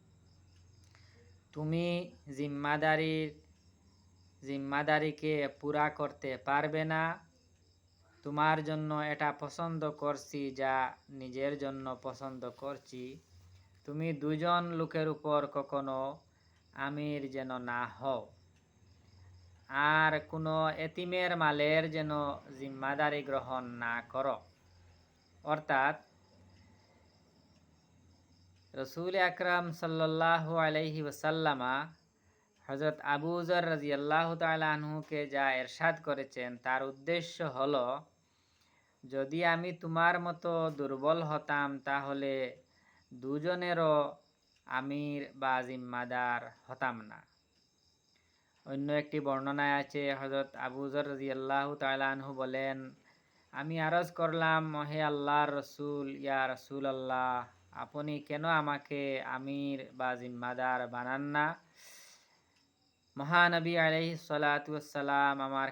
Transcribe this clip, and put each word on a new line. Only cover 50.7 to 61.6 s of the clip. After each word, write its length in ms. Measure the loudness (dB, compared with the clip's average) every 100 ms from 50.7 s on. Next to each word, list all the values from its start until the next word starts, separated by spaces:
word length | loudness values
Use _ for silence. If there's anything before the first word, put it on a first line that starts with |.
| -6 -4
যর 180 | -2 -2
রাদিয়াল্লাহু 640 | -4 -4 -4 0 0 0
তাআলা 360 | -2 0 0 0
আনহু 240 | -2 -6
বলেন, 600 | -6 -4 -2 -2 -4 -10 -16 _ _ _ _ _
"আমি 280 | -10 -4 0
আরজ 320 | 2 2 0
করলাম, 720 | 0 0 2 4 4 2 -2
হে 200 | -4 0
আল্লাহর 520 | 0 2 2 4 4
রাসূল, 640 | 0 -6 -8 -6 -4 -6 -6
ইয়া 320 | -2 0 0
রাসূলাল্লাহ, 1000 | -2 -8 -4 -2 -2 -2 0 0 -2 -6 -14 _
আপনি 500 | -14 -10 -8 -6 -6
কেন 240 | -4 -4
আমাকে 800 | 2 2 2 -2 -4 -4 -2 -4
আমির 680 | -4 -6 -6 -4 -4 -4 -8
বা 240 | -4 -2 -2
জিম্মাদার 720 | -6 -6 -4 0 0 0 -2
বানান 320 | -4 -4 -2
না?" 380 | 0 2 2 0